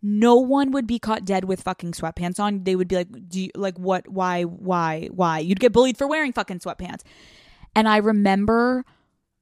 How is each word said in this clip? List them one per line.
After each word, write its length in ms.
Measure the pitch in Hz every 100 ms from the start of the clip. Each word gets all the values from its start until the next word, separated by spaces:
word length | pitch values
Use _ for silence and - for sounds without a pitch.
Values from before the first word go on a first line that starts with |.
no 360 | 202 208 233 240
one 340 | 254 277 277
would 160 | 277 226
be 100 | 240
caught 260 | 214 220
dead 220 | 190 190 190
with 160 | 185
fucking 300 | - 180 170
sweatpants 480 | 165 160 165 175 180
on. 240 | 208 202
They 120 | 185 185
would 120 | 180
be 80 | 180
like, 340 | 175 - 170
"Do 120 | 185
you, 100 | 190
like, 240 | - 196 175
what, 300 | 180 180 -
why, 340 | 190 185 180
why, 680 | 175 175 185 180 165 160 165
why?" 260 | 180 175 160
You'd 220 | 165 190
get 140 | 247
bullied 260 | 214 262 240
for 80 | 277
wearing 260 | 311 294
fucking 260 | 240 196 180
sweatpants. 420 | 185 - 180 - - - - - _ _ - -
And 120 | 220
I 100 | 214
remember 880 | 214 214 202 196 208 226 247 254 - _ _ _ _ _